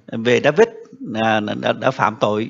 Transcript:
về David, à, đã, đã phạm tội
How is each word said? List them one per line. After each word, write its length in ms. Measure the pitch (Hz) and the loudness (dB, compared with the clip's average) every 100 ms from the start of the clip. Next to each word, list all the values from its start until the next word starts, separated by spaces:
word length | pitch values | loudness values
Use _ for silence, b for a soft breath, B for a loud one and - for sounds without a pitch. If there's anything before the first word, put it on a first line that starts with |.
| - | -12
về 300 | 113 113 120 | -4 2 2
David, 240 | 143 151 226 - - - 247 110 | 4 4 2 0 -20 -16 -8 -2
à, 160 | 110 110 104 117 | 0 0 -2 -2
đã, 120 | 120 | -2
đã 180 | 117 127 | 0 -2
phạm 240 | - 107 107 | 0 -2 0
tội 300 | 113 107 | 0 0